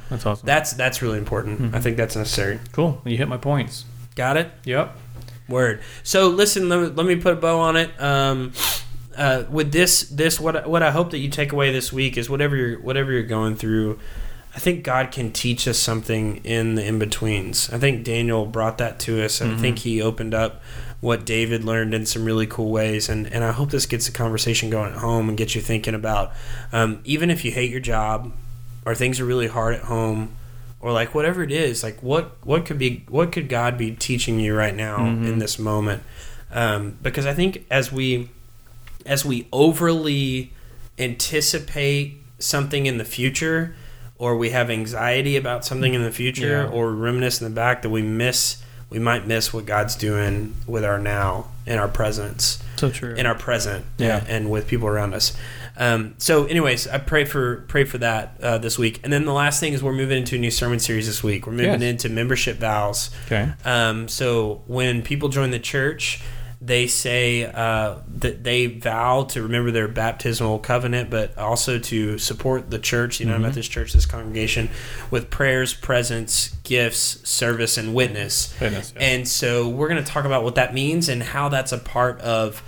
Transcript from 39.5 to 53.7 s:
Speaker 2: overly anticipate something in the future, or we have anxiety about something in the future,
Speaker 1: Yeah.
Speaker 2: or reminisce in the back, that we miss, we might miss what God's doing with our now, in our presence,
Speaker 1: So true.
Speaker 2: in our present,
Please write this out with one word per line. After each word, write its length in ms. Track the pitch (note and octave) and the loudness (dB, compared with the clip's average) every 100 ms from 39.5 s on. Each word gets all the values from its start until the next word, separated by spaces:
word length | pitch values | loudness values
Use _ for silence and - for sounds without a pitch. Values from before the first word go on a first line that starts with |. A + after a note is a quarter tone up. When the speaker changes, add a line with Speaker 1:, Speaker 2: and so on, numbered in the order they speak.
Speaker 2:
overly 1000 | B2+ D#3 D3+ E3+ E3 D#3 C#3+ C3+ B2+ B2+ - - - - - | 6 6 6 2 2 2 0 0 -2 -6 -12 -18 -16 -14 -6
anticipate 1200 | C3 A#2+ - D#3 C#3 D#3+ C#3+ D3 C#3 C#3+ C#3+ - - - | -4 -2 0 0 0 -2 -4 -2 2 0 -2 -8 -18 -8
something 460 | - C#3+ C#3 D3 C3+ | -2 0 0 0 0
in 120 | A#2+ | 0
the 80 | G#2+ | -4
future, 680 | - B2+ C3+ D#3+ D#3+ E3 - - - - - | -2 0 0 0 0 -2 -6 -16 -16 -16 -4
or 200 | A#2+ A#2 | 0 2
we 140 | A#2 | 2
have 180 | B2 A#2 | 2 0
anxiety 680 | A2+ A2 A#2 A#2+ B2+ C#3 C#3 | 0 -4 -2 0 2 2 2
about 300 | C3 A#2+ - | 0 -4 -4
something 280 | C3 C3 | 0 2
in 100 | B2 | 2
the 80 | A#2 | 0
future, 360 | A2+ B2 B2+ A#2+ | -2 -2 0 0
Speaker 1:
Yeah. 180 | C#3+ C#3+ | 0 0
Speaker 2:
or 260 | A#2 A#2 | 0 0
reminisce 500 | A2 A#2 B2 B2+ - | 0 0 2 0 0
in 40 | A2+ | -4
the 80 | A2 | 0
back, 260 | A#2+ B2 | 0 0
that 80 | A2+ | 0
we 120 | A2 | 0
miss, 600 | G#2+ A2 B2 - - - - - - | 0 0 2 2 0 -4 -12 -18 -10
we 100 | A2+ | -2
might 260 | A#2 A#2 G2 | 0 0 2
miss 240 | A2+ - | 0 0
what 120 | A2+ G#2 | -4 -2
God's 300 | G#2 A2 - | 0 0 0
doing 580 | G#2+ G#2 G#2 G2+ G#2+ - - | 0 2 2 0 -2 -6 -4
with 160 | A2+ G#2 | -2 0
our 140 | G2+ | 0
now, 480 | G#2 G#2 G2 F#2 - - - | 0 0 0 0 -6 -10 -2
in 120 | A2+ | 0
our 80 | G2+ | 0
presence, 720 | - G#2+ G#2 G2+ - - - - - | 2 0 0 -4 0 0 0 -6 0
Speaker 1:
So 120 | C#3 | 0
true. 240 | A#2+ A#2+ A#2 | 0 -6 0
Speaker 2:
in 100 | B2 | 0
our 100 | A2+ | 0
present, 500 | - A#2 G#2+ | 0 0 0